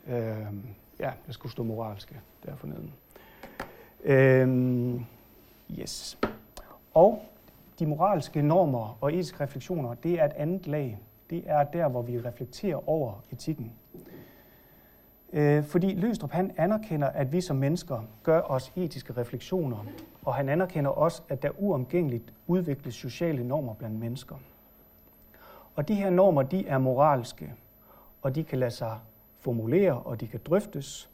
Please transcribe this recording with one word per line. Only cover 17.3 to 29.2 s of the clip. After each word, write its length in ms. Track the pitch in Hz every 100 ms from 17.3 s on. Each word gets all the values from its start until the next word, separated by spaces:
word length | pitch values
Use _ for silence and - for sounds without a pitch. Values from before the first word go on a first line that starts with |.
vi 80 | 170
som 160 | 180 135
mennesker 460 | 139 175 - 120 110 -
gør 180 | - 160
os 320 | - 131 - -
etiske 360 | 175 135 -
refleksioner, 720 | 120 113 123 - 185 143 110 104 - - -
og 100 | -
han 140 | 127 139
anerkender 420 | 156 185 160 139
også, 320 | 135 156 - -
at 140 | 135
der 80 | - -
uomgængeligt 760 | 202 147 123 175 151 120 - - -
udvikles 480 | 180 170 135 127
sociale 500 | 113 127 - 170 143
normer 300 | 123 147 135
blandt 240 | 107 113 110
mennesker. 380 | 117 131 - - - - _ _ _ _ _ _ - - - - -
Og 140 | - 143
de 60 |
her 160 | 202 196
normer, 320 | 180 196 151
de 240 | 135 185 -
er 120 | 135
moralske, 760 | 131 127 151 135 117 - 147 127 _ _ _ - - _
og 120 | 135
de 100 | 139
kan 140 | 156 131
lade 120 | 123
sig 280 | - 113 113 - _